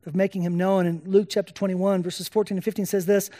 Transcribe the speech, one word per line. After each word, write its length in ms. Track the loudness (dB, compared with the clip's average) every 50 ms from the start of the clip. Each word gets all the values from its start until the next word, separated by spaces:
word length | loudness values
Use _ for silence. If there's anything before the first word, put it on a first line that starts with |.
| -14
of 120 | -4 0
making 260 | 0 0 0 0 -2
him 140 | -2 -2 0
known. 300 | 0 2 2 2 2 2
And 200 | 0 -2 -4 -4
Luke 220 | 2 2 2 4 4
chapter 220 | -2 -2 -2 -4
twenty-one, 500 | -4 -4 -2 -2 -2 0 0 0 0 0
verses 240 | -2 -4 -6 -10 -10
fourteen 300 | -4 -2 -2 -2 -2 -4
and 80 | -4 -4
fifteen 200 | -4 -4 -4 -4
says 220 | -2 -2 -2 2
this, 240 | 2 2 2 2 -2 -12